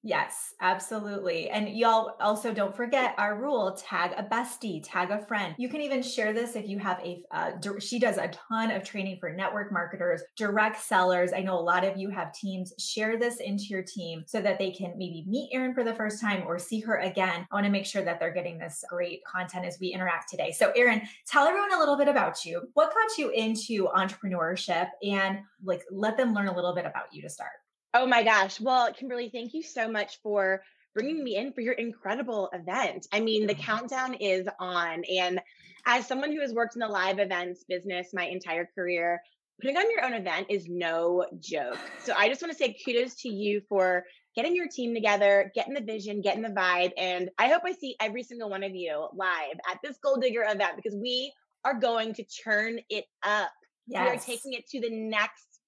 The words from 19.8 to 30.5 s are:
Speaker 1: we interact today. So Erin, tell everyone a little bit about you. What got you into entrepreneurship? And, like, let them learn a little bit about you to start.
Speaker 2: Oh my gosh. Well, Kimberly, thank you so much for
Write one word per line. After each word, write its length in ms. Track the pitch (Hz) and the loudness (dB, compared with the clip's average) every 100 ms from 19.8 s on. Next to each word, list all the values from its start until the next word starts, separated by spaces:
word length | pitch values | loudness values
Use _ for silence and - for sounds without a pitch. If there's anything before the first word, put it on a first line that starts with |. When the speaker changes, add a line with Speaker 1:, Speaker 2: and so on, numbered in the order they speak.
Speaker 1:
we 60 | 180 | -6
interact 420 | 185 185 165 - | -2 -2 -2 -4
today. 220 | 175 156 | -4 -2
So 200 | 160 214 - | 4 4 6
Erin, 260 | 247 220 - - - | 6 4 -2 -14 2
tell 220 | - 294 | 6 6
everyone 260 | 381 403 | 6 2
a 60 | 359 | 4
little 180 | 302 277 | 4 6
bit 100 | 285 | 6
about 380 | 269 175 - 170 | 6 2 -2 -6
you. 240 | 170 - - | -6 -2 4
What 180 | 320 | 4
got 240 | 427 440 440 | 4 2 0
you 140 | 277 | 0
into 560 | 226 220 220 - 214 190 | 0 0 0 -2 0 2
entrepreneurship? 1000 | 185 190 - 196 180 165 180 - 170 180 - | 2 0 -2 -4 -2 0 -2 -2 0 0 -4
And, 360 | 202 196 190 196 - _ 185 | -2 2 2 0 -8 _ -2
like, 180 | 175 - | -2 -2
let 240 | 196 214 226 | 0 0 4
them 160 | 247 | 2
learn 140 | 208 196 | 4 2
a 80 | 180 | 0
little 200 | 175 175 | 0 0
bit 100 | 165 | -4
about 280 | - - | -6 -10
you 100 | 151 | -14
to 60 | 151 | -14
start. 220 | - - - _ _ _ | -10 -12 -12 _ _ _
Speaker 2:
Oh 120 | 240 262 | 2 6
my 160 | 240 | 6
gosh. 380 | 226 214 196 - | 6 6 4 0
Well, 340 | 226 254 240 | 2 4 4
Kimberly, 360 | - 262 247 240 | 0 -8 -6 -6
thank 200 | 240 233 311 | -8 -8 -8
you 80 | |
so 260 | 320 262 226 | -8 -4 -2
much 300 | 220 208 - | -2 -4 -6
for 400 | 220 208 190 | 0 2 2